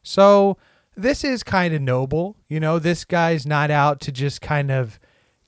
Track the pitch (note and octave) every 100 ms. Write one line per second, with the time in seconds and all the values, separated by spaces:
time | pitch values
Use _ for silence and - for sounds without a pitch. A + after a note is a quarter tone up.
0 | - - G3+ G3+ G3 F#3 _ _ _ -
1 | A#3 C#4 D4 A#3+ - F#3+ F3 D#3 C3 B2+
2 | C3 D#3 F#3 G#3+ - D3+ D#3 E3+ E3 E3+
3 | - F3 E3 E3 C#3 D3 D3 D3 D3 C#3+
4 | - B2+ C#3+ - - D3 C#3 C3+ A#2+ -
5 | _ _ _ _